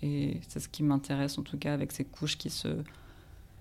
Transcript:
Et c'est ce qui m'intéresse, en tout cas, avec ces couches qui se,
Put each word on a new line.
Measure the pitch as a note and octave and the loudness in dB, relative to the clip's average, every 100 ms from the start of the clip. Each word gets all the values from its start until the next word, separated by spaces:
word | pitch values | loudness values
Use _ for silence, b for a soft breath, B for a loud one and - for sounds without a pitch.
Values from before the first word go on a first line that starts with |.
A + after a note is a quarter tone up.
Et | D3 C#3+ C#3+ E3+ - | 0 2 2 0 -4
c'est | - | -6
ce | - | -4
qui | - | 2
m'intéresse, | D3 C#3 C#3 C#3 C#3 - | 6 6 4 2 2 0
en | |
tout | C#3+ C#3+ | -2 -2
cas, | D3 | 2
avec | D3 C#3+ | 2 0
ces | - | -2
couches | C#3 - D3+ - | -4 0 -2 0
qui | F3+ | -2
se, | - D#3+ D#3+ D3+ b b b b b b b | 0 0 0 -4 b b b b b b b